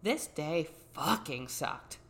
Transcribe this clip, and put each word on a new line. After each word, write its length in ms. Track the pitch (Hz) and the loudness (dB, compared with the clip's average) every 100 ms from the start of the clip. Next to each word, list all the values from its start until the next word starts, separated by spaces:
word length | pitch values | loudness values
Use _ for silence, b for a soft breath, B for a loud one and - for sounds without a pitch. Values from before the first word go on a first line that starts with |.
this 240 | 196 294 - | 2 0 0
day 420 | - 151 170 160 - - | -4 2 2 2 -4 -16
fucking 540 | - - 220 - 127 127 | -2 2 2 2 -6 -4
sucked. 500 | - - 131 - - - | -2 -2 -4 -8 -16 -14